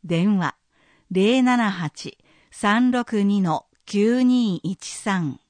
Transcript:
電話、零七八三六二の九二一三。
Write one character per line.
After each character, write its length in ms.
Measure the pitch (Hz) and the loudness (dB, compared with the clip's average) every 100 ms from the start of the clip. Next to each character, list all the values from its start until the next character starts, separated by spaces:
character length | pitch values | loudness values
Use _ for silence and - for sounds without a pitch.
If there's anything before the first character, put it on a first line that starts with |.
| 160 | -4
電 320 | 165 190 202 | 0 2 0
話、 180 | 160 - _ _ _ _ _ | -2 -6 _ _ _ _ _
零 300 | 185 202 262 | 0 2 4
七 280 | 254 247 220 | 2 2 0
八 480 | 185 156 - 139 - _ _ _ | -2 -6 -8 -18 -18 _ _ _
三 420 | - 208 214 247 | -4 0 2 2
六 320 | 247 240 220 | 0 -2 0
二 180 | 202 202 | 0 2
の 240 | 180 156 _ _ - | 0 -2 _ _ -6
九 360 | 202 214 247 | 0 2 2
二 340 | 254 247 226 175 | 2 2 0 -2
一 240 | 165 190 - | -6 -10 -12
三。 540 | - - 190 156 123 _ | -10 -4 -2 -4 -8 _